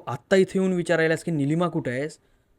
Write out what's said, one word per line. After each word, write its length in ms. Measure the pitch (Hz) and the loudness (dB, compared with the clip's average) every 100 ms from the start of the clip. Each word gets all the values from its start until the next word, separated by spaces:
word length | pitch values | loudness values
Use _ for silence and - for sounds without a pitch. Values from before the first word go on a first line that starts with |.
| - | -4
आत्ता 280 | 120 - 196 | -8 2 4
इथे 240 | 185 190 | 4 2
येऊन 140 | 190 | 0
विचारायलास 500 | 180 170 165 160 160 | 0 0 2 2 0
की 80 | 180 | -2
निलिमा 360 | 156 139 160 175 | -2 0 0 0
कुठे 240 | 160 135 | -2 -4
आहेस 260 | 123 156 - _ _ _ | -6 -8 -10 _ _ _